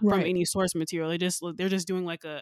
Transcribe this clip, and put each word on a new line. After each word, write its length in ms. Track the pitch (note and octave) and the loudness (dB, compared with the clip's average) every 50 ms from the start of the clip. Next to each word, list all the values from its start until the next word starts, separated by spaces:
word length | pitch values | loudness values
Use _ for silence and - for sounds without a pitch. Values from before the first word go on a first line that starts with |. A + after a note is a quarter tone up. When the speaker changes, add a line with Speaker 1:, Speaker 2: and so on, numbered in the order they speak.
| G#3+ G#3 | 4 4
Speaker 1:
from 20 | |
Speaker 2:
Right. 140 | G3+ F#3+ - | 6 4 4
Speaker 1:
any 180 | F3 F3+ F3 F3 | 2 2 2 2
source 300 | - - G3 F#3+ F3 - | 0 2 0 0 0 0
material. 340 | E3 D#3+ - F3+ E3 D#3+ D#3+ | -2 -2 -2 -2 -2 -2 -2
They 80 | E3+ | -2
just, 240 | E3+ F3+ F#3 F3 - E3+ F3 D#3+ | 0 0 -2 -2 -2 -6 -8 -4
they're 140 | D#3 F3+ F#3+ | -2 0 0
just 180 | F#3+ F#3+ E3+ | 0 0 -2
doing, 160 | G3 F#3 F#3 F3+ | -2 -2 -2 -2
like, 180 | E3+ E3 - - | -4 -6 -8 -8
a 160 | D#3 D3+ C#3+ | -10 -10 -8